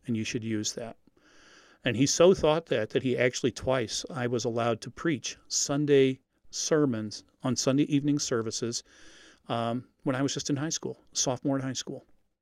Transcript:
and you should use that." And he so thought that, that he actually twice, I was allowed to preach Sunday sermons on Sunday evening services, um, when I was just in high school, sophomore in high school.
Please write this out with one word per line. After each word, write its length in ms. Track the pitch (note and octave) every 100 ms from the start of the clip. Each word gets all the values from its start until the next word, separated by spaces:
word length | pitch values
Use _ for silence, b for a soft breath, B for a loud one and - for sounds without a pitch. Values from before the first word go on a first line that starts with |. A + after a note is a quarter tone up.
| -
and 100 | A2+
you 60 |
should 220 | A2 B2
use 300 | A2+ G#2+ G#2
that." 220 | - A2+ - _ _ b b b b b b
And 120 | C3+ G#2+
he 100 | C#3
so 280 | - F3
thought 320 | F#3 D3+ D#3+ -
that, 240 | B2+ A2
that 120 | B2+
he 160 | B2+ A#2+
actually 320 | B2+ - B2+
twice, 540 | - - C3 A2 - -
I 180 | D#3 B2
was 160 | A#2+
allowed 360 | A#2 A#2 A#2 A2+
to 80 | B2+
preach 480 | - E3 A#2+ - - -
Sunday 720 | - - C#3+ D3 C#3 C3+ C3 _ _ -
sermons 720 | - - D#3 C#3+ A2 G#2+ - - _
on 140 | C3 A#2
Sunday 360 | C#3 C#3 D3
evening 280 | C#3+ C#3+ C#3+
services, 640 | - A#2+ A2 - A#2 A#2+ - B B B B B -
um, 360 | A#2 A#2 B2 - _
when 100 | C#3+
I 80 | B2+
was 120 | C#3
just 160 | C#3 -
in 60 | C3+
high 120 | D#3+
school, 320 | - B2+ - _
sophomore 420 | - C#3+ B2 D3 C3+
in 60 |
high 100 | C3
school. 320 | B2+ - C3 - _ _ _